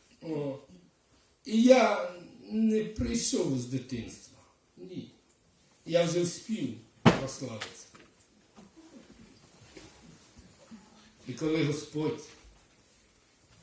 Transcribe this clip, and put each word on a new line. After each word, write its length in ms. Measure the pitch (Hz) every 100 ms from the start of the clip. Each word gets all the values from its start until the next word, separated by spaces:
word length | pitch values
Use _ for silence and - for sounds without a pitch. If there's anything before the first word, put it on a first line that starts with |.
| _ -
О. 360 | 165 151 139 131 - 185 - _ _ _ _ _
І 180 | - 220
я 480 | 247 254 226 196 180 175 170 - 202
не 340 | 220 220 214
прийшов 760 | 220 - 240 233 - 220 160 131
з 60 |
дитинства, 720 | 120 131 - 117 98 - - - - _ _ -
ні. 340 | - 180 - - _ _ _ _ _ _ -
Я 180 | 170
вже 180 | 165 175
вспів 460 | - - - 208 127 107 - _
прославитися. 840 | - 147 131 - 127 110 - - - - - - - _ _ - - - 320 269 - - - - - - - - - - - - - - - - - 226 - - - - 123
І 40 |
коли 320 | 127 156 160
Господь 600 | 147 143 - 151 151 - - - - - - _ _ - _ _ _ _ _ -